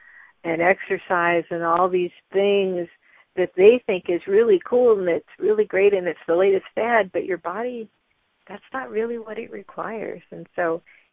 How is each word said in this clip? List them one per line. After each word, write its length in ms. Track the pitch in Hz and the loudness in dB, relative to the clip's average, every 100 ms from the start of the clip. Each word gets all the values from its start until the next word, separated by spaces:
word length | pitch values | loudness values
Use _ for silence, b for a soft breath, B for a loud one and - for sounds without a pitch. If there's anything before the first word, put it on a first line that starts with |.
| b b b b | b b b b
and 160 | 170 165 | -6 0
exercise 840 | 170 190 - 190 - 180 170 170 165 | 2 0 -2 -8 -2 0 2 0 -2
and 120 | 170 | -4
all 240 | 170 170 185 | 0 2 2
these 240 | 180 175 - _ | 0 -4 -8 _
things 540 | 190 202 202 190 180 170 _ _ _ _ - | 0 2 2 0 -4 -8 _ _ _ _ -4
that 140 | 175 - | -2 6
they 260 | 202 247 - | 6 6 0
think 180 | 180 - | -4 -2
is 120 | 170 - | -4 0
really 320 | 202 233 185 - | 2 4 2 2
cool 300 | 247 247 208 | 2 4 4
and 100 | 180 | 0
it's 200 | 156 - - | -2 -6 -6
really 260 | 185 214 | -2 0
great 280 | 208 185 202 | 0 2 2
and 120 | 196 180 | 2 -4
it's 120 | 156 - | -6 -2
the 60 | 170 | 2
latest 280 | 196 190 - - | 4 2 -2 -6
fad, 340 | 220 233 190 | 0 0 0
but 120 | 175 | -4
your 140 | - 175 | -6 -6
body, 500 | 170 190 247 240 214 _ _ _ _ _ - | -6 -8 -8 -10 -14 _ _ _ _ _ -20
that's 140 | 202 _ | -20 _
not 180 | 269 254 | -14 -8
really 280 | 214 233 233 | -6 -4 -6
what 180 | 220 214 | -10 -12
it 120 | 233 | -12
requires. 720 | 208 - - 175 220 - 175 - | -16 -14 -10 -8 -8 -10 -12 -16
And 160 | 165 165 - | -18 -12 -4
so 260 | 170 165 _ _ _ | -2 -4 _ _ _